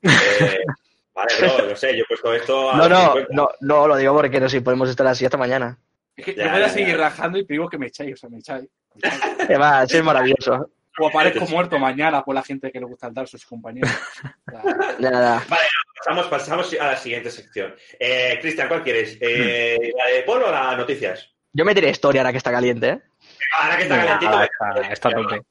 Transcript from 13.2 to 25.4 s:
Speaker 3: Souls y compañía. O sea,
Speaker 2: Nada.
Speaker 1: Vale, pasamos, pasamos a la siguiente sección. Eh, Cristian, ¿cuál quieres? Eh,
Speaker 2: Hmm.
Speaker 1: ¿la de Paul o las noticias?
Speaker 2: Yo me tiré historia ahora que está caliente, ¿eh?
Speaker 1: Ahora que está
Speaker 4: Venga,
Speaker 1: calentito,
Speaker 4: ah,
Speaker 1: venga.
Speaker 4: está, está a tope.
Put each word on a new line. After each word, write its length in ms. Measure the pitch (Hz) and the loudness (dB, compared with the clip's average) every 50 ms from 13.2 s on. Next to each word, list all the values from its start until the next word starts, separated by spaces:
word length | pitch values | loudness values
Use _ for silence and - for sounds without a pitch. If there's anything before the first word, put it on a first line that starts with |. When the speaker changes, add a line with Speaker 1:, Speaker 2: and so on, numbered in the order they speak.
| 131 - | -10 -12
Speaker 3:
Souls 160 | - 117 - | -14 -20 -20
y 20 | |
compañía. 380 | _ 123 117 113 117 226 254 131 | _ -18 -16 -16 -16 -8 -4 -4
O 640 | 127 117 - - - - - - - - _ _ - | -4 -4 -4 -8 -14 -16 -16 -18 -18 -18 _ _ -20
sea, 460 | - - - 392 - - 392 - - - | -18 -6 -4 -4 -2 -2 -4 -4 -4 -2
Speaker 2:
Nada. 460 | 120 131 127 123 123 120 117 117 - - | -2 0 2 2 4 4 2 0 0 -2
Speaker 1:
Vale, 140 | 170 170 160 151 - - - _ _ | 0 0 2 2 0 -2 -4 _ _
pasamos, 300 | - - - - 180 170 | -10 -6 -4 -2 -2 -2
pasamos 500 | - - 139 127 - 151 175 175 - 165 131 | -2 -4 -6 -4 -4 -4 -4 -4 -4 -4 -2
a 60 | 147 143 | -2 -2
la 80 | 131 | -2
siguiente 340 | 127 - 127 117 120 113 120 | -4 -6 -8 -8 -8 -8 -10
sección. 440 | - - 104 _ _ 107 95 95 - - _ _ - _ | -12 -12 -18 _ _ -10 -10 -10 -10 -18 _ _ -10 _
Eh, 380 | 120 123 127 127 127 127 120 - | -2 -2 0 0 0 0 -2 -2
Cristian, 260 | - 160 156 160 143 | -4 -6 -4 -4 -4
¿cuál 160 | 127 165 160 127 | -2 -2 -4 -2
quieres? 340 | 131 120 113 110 113 - - | -2 0 0 -2 -2 -6 -4
Eh, 580 | 123 120 117 120 123 113 120 120 117 117 117 117 | -2 -2 0 0 0 0 0 0 0 0 0 0
Speaker 2:
Hmm. 160 | 117 117 117 127 | -2 -2 -2 -2
Speaker 1:
¿la 80 | 127 | 0
de 160 | 123 127 127 127 | 2 2 0 0
Paul 180 | - 226 254 254 | 0 0 0 0
o 80 | 202 | 0
las 260 | 165 139 131 131 127 | 0 0 -2 -2 -2
noticias? 560 | 123 123 - 139 123 113 95 92 90 - _ _ _ _ _ _ | -4 -4 -4 -4 -4 -4 -6 -6 -8 -12 _ _ _ _ _ _
Speaker 2:
Yo 120 | 143 165 | 0 2
me 100 | 196 208 | 4 4
tiré 140 | 196 175 143 | 4 4 2
historia 300 | - - - 147 139 135 | 2 2 2 2 4 4
ahora 100 | 131 127 | 2 2
que 80 | 123 131 | 0 -2
está 120 | - - 123 | -2 -2 0
caliente, 360 | 120 123 123 120 117 113 120 | 0 2 0 0 0 0 -2
¿eh? 100 | 156 247 _ _ _ _ _ - - - - - - - | -2 -2 _ _ _ _ _ -20 -12 -8 -6 -4 -2 0
Speaker 1:
Ahora 180 | 147 151 170 | 0 0 0
que 60 | 175 185 | -2 0
está 100 | - - | 0 0
Speaker 4:
Venga, 100 | - - | 0 2
Speaker 1:
calentito, 260 | - - - - - 107 | 2 2 2 2 2 2
Speaker 4:
ah, 140 | 101 104 104 - - 110 104 101 | 2 2 0 -2 -4 -6 -4 -2
Speaker 1:
venga. 180 | 104 101 - 104 | -4 -4 -4 -6
Speaker 4:
está, 0 | |
está 160 | - - 123 | -2 0 0
a 40 | 117 113 110 | 0 0 -2
tope. 200 | - 110 104 | -4 -6 -8